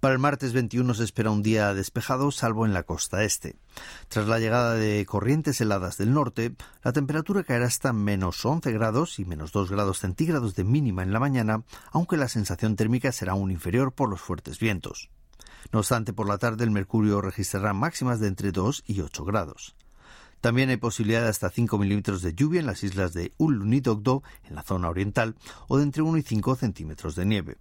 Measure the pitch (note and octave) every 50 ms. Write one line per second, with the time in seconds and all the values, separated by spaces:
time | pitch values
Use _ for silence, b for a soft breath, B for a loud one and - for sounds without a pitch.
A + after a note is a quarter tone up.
0 | - C3+ C3 B2+ C3+ D3 C#3+ C3 C#3 B2+ A#2 C3 A#2+ G#2+ - A#2+ B2+ B2 A#2+ G#2
1 | A#2 G#2 - - A2 A2 G#2+ G#2 G#2 A2 A2 A2 G#2 G2+ G2 G2 F#2+ - - A#2+
2 | - - C3+ B2+ C#3 C#3+ C3+ - - A#2 A2 A2 A2+ A2 G2 F2+ E2 - D#2+ D#2+
3 | - - - F#2+ G#2+ G2+ - - - D#2 - - - B B B B B B B
4 | B - - A2+ G#2 G#2 A2+ A2+ A2+ A2 A2 B2 A#2+ A#2 A2+ A2+ G#2+ G#2+ G#2 G#2
5 | G2+ - - G2+ G2 A#2 C#3+ D#3 D3+ D3+ C3+ - A#2+ G#2+ G#2 G2 F#2 F2+ - -
6 | G2+ A2 C3 D3+ C#3+ B2 - - A2+ A#2+ - B B B B B - A#2+ B2 D3
7 | C#3+ C3+ D3 D#3 D#3 - G3+ G3+ F3+ - C3 A#2+ A#2+ B2 A#2+ - - C#3 A#2+ G#2+
8 | G#2 G2+ G2+ F#2+ F#2+ F2+ D#2+ - - A#2 D3 E3+ - C3+ A2+ G#2+ A2+ A2 G#2+ B2+
9 | E3 - - - F#2+ F#2 E2+ D2+ D2+ D#2+ - G#2 G2 F2+ G2 G2+ G#2 G2 F#2+ -
10 | - F#2 F2+ - D#3+ E3 E3 C#3+ A#2+ G#2+ F2+ - F2+ G2+ A#2+ D3+ D3 A#2+ F#2 F2+
11 | F#2 F#2+ G2 A2+ C3 C#3+ C3+ B2+ A2 G#2+ A2 A2 A2+ B B B B B B D#3
12 | E3+ - F#3+ D#3+ C#3 A#2 - A2+ G2+ - F#2+ - - A2 G#2+ F#2+ A2 A2 A#2+ B2+
13 | - C3+ A#2+ - - F#2 F#2 G2 G2 F#2+ F#2 E2 - F2 F2 B2 C#3 C3 - -
14 | C#3 A2+ G2+ F2 - - F2+ E2 - - - - A2+ A2+ G2+ E2+ C#2+ - - -
15 | - - - - - _ - B B B B B B B - A2 G#2 - C3 A#2
16 | A2 G2 G#2 G#2 G#2+ G2+ G2+ G2+ - A#2 A2 A2 A#2+ A2+ G#2 G2+ F#2+ - - A2
17 | G#2+ G#2+ G2+ G2+ G2 G2 - - F#2+ - - G2 G2 G#2+ G2+ G2 B2 E3 - -
18 | C3+ B2+ A#2+ A2 G#2+ G2+ F#2+ - G2 G2+ F2 F#2+ F2+ A2+ C#3+ - - - G2+ G2
19 | E2 - - - D2 F#2 G#2 A2 F2 D2+ - - - - _ - B B B B
20 | B B B B B B B B - A#2 A#2 B2+ C3+ C3 B2+ A2+ - A#2 G#2+ -
21 | A2+ G#2 A2+ A#2 A#2 A2+ G#2 - - F2+ - - A#2+ A2 - G2+ G2+ G2 G2+ G#2
22 | G2 - G2 F#2 F2 F2 D#2 E2+ C#3 D#3 E3+ F3+ D#3+ C3 F#2 - - G2 F2+ G2
23 | F#2 F2 E2 F2 E2+ - - - D#3 D#3+ C#3+ G#2+ G2 G#2+ A#2 C#3+ C3+ B2 A2 G#2
24 | G#2 C3 B2+ C#3 B B B B B - D2+ D2 - - F#2+ F#2 F2 E2 E2+ F#2
25 | G2+ G#2 G2+ - A#2 A2+ A2 B B B B B B B C3+ C#3 D3 C#3+ C3+ D3+
26 | D#3 D#3+ D#3+ D#3+ C#3+ - A#2 G#2+ G2 B2 C3 B2 - A2+ F#2+ - D#2+ D#2 D#2 -
27 | - D#2+ D2+ F2 F2+ G2+ A2 G2+ E2 D#2 - -